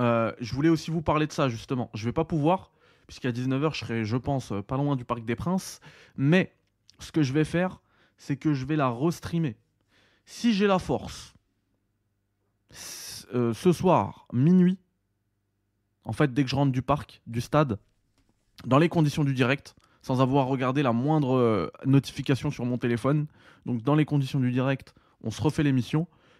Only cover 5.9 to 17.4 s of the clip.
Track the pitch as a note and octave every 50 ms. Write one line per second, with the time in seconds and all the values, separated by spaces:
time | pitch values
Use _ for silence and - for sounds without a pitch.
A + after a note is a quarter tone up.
5.9 | - - - - - - C3+ C#3+ E3+ F#3 - - _ _ _ _ _ _ _ _
6.9 | _ - - - - D#3+ D3 B2+ C3 D#3 D3+ D3+ - E3+ F3+ F#3 - - _ _
7.9 | _ _ _ _ _ _ - - C#3+ - - D#3 D3 C3 C3 C3+ D#3 D3+ C3+ B2+
8.9 | A#2 A#2+ D3 F3 D#3+ - - - E3+ E3 D#3+ C3 G#2+ _ _ _ _ _ _ _
9.9 | _ _ _ _ _ _ _ _ - - - A#3+ G#3+ F#3+ G#3 G3+ F#3+ F3+ - -
10.9 | C3 G#2 G#2+ - - - - - _ _ _ _ _ _ _ _ _ _ _ _
11.9 | _ _ _ _ _ _ _ _ _ _ _ _ _ _ _ _ - - - -
12.9 | - - - - - - - - G#2+ B2 A#2+ A#2 A2 - - F3+ E3 - D#3+ F#3
13.9 | D#3+ A#2+ G2 - - - - - - A#2+ C3+ E3+ F#3 F#3 F3+ F3+ F#3+ - _ _
14.9 | _ _ _ _ _ _ _ _ _ _ _ _ _ _ _ _ _ _ _ _
15.9 | _ _ - - A2+ - D#3 C#3 A#2+ C#3+ C3+ B2 C3+ C#3 C#3+ C#3 B2 C3 - -
16.9 | C#3 D3 - - - _ _ A#2 A#2 A#2